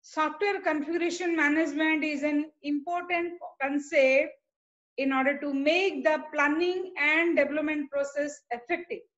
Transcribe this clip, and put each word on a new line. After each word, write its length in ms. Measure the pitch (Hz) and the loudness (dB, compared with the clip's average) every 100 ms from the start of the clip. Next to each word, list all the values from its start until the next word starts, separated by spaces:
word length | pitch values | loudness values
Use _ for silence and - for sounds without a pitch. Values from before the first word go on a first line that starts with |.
Software 580 | - - 302 302 403 392 | -8 -2 -2 0 0 0
configuration 720 | 330 311 285 339 339 339 349 330 | 0 -2 -2 -2 -2 -2 -2 2
management 680 | 294 302 320 285 311 320 | 2 2 0 0 0 2
is 180 | 311 294 | 0 -2
an 280 | 294 294 302 _ | 0 0 -2 _
important 720 | 285 294 277 349 349 349 349 349 - - | -4 -4 -2 -6 -2 -2 -2 -6 -14 -4
concept 720 | 277 285 - 311 262 269 311 - _ _ _ _ _ - | -2 -2 2 4 6 4 2 -6 _ _ _ _ _ -4
in 160 | 269 | 0
order 260 | 269 262 285 | 2 0 0
to 160 | 294 | -2
make 500 | 277 277 349 381 294 | 0 2 2 2 2
the 180 | 302 311 - | 2 2 -2
planning 600 | 294 285 311 349 359 370 - | 0 2 2 0 0 -6 -2
and 380 | 294 311 339 302 | 0 2 2 4
development 540 | 277 294 302 302 277 | 2 0 -2 -4 -4
process 480 | 277 277 294 294 - _ | -4 -4 -2 -4 -6 _
effective. 500 | 240 - 339 - 220 - | -10 -4 -6 -4 -12 -12